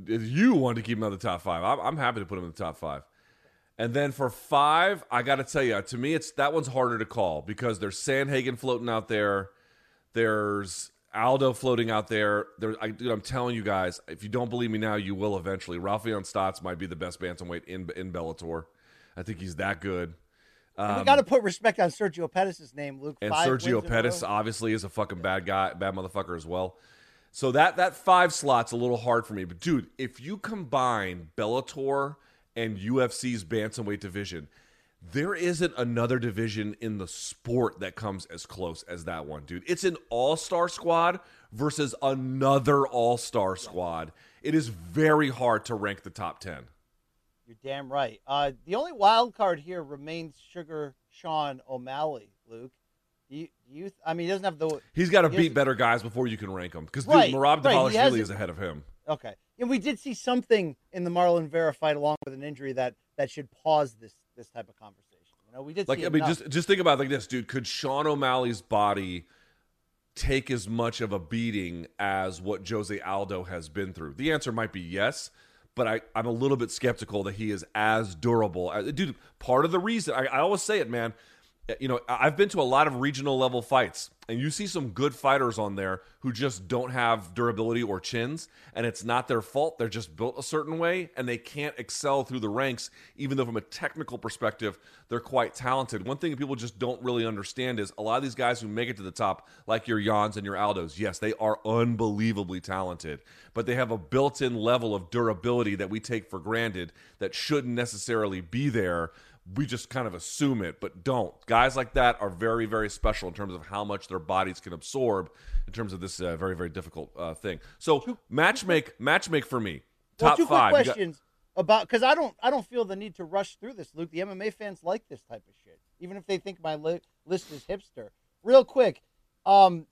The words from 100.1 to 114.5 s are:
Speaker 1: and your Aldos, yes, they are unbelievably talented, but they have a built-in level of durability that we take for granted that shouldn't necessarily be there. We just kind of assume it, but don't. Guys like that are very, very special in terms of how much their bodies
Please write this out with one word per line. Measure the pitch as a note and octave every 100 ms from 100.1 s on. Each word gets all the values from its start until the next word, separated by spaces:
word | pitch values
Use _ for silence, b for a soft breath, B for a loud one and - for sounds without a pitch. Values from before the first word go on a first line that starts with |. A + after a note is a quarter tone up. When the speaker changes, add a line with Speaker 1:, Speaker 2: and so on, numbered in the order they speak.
| G#2+ G#2+ G#2
Speaker 1:
and | G2+
your | G2
Aldos, | G#2 F#2+ E2 D#2
yes, | G#2 F2
they | G#2+ G#2+
are | A2 G#2+ A2
unbelievably | A2+ A#2 A2+ A2+ G#2 A2+ G2+ F#2 F#2
talented, | F2+ F#2+ F#2 E2+ D#2+ C#2+ - b b
but | A2+ A#2
they | B2
have | A#2
a | A2+
built-in | D#2+ C3 C#3 - C3 A#2
level | A2 B2 A#2
of | G2+ F2
durability | A#2+ A#2 F#2 A#2+ B2 G#2 G2
that | F#2+
we | G#2+
take | - A2+ -
for | F#2+
granted | F#2 A2+ A2+ F#2 E2+ - b b
that | G2
shouldn't | - - D3 B2
necessarily | A#2+ A#2+ G#2 - A2+ G#2 F#2
be | E2+ A#2 C#3+
there. | A2+ F2+ E2+ E2 b b b - G2
We | C#3
just | A#2 -
kind | C3 A2+
of |
assume | F2 - - C#3+ A#2+
it, | F2 -
but | F#2+ F#2
don't. | C3+ B2+ F2+ - -
Guys | A2+ C3 B2+
like | A#2+
that | C3+ B2 A#2
are | G2+
very, | F2 A2+ A2+ A2
very | A2 G#2+
special | - A2 G#2+ F#2
in |
terms | E2+ G2 F2+
of | D2+
how | G2+
much | G#2 G2+ -
their | F#2
bodies | D#2 F#2 F#2+